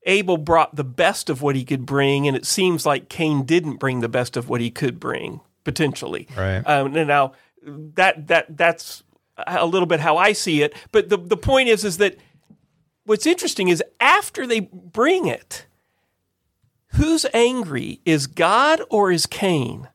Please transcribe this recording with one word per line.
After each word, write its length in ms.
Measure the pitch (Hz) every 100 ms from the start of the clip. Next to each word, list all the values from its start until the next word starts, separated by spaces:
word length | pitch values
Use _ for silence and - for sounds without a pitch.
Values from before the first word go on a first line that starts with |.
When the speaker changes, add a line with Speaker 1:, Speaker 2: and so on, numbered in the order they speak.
Speaker 1:
Abel 340 | - 196 185 175
brought 380 | 151 165 151 147
the 80 | 135
best 440 | 123 175 208 -
of 120 | 135
what 140 | 143 135
he 80 | 123
could 200 | 139 127
bring, 420 | 139 139 139 143
and 80 | 135
it 80 | -
seems 400 | - 185 165 156
like 240 | 139 -
Cain 340 | - 160 147
didn't 320 | 127 170 160 123
bring 220 | 135 127
the 100 | 120
best 280 | 127 123 -
of 120 | 120
what 100 | 123
he 100 | 117
could 280 | - 139 120
bring, 420 | 127 - - 160 _ _ -
potentially. 600 | - 151 - - - - 120
Speaker 2:
Right. 260 | 95 95 139
Speaker 1:
Um, 300 | 147 143 147
and 120 | 151
now 260 | 143 139 - _ _ -
that, 640 | 147 156 156 190 165 147
that, 300 | 170 - 151
that's 460 | 170 165 - - _ _ _ - -
a 200 | 180 170
little 200 | 185 175
bit 120 | 165
how 180 | 160 156
I 140 | 202
see 300 | 208 - 151
it. 100 | 147 - -
But 160 | 220 202
the, 80 | 202
the 200 | 175 202
point 300 | - 269 254
is, 140 | 214
is 140 | 208 170
that 200 | 202 - _ _ _ _ _ _ _ _
what's 220 | - 214 302
interesting 400 | 359 339 - 185
is 160 | 165 - _
after 480 | 254 370 - - 254
they 140 | 226
bring 680 | 190 180 180 208 269 370 311
it, 380 | 120 _ - - _ _ _ _ _ _ _ _ _ _ _ _
who's 360 | - 302 320 -
angry? 680 | 233 240 254 190 131 - - -
Is 220 | 156 135
God 540 | - 170 214 285 320 -
or 220 | 214 202
is 140 | 170 -
Cain? 640 | - 196 165 120 127 131